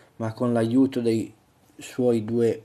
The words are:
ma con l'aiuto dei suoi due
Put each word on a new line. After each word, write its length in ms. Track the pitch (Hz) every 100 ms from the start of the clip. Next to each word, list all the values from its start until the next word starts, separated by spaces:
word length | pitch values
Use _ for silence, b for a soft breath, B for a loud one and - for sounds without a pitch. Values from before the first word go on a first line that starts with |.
| B -
ma 160 | 113
con 180 | 110 123
l'aiuto 480 | 117 113 123 135 131
dei 340 | 117 113 - - _ _ _ -
suoi 480 | - - 123 117
due 380 | 110 117 117 -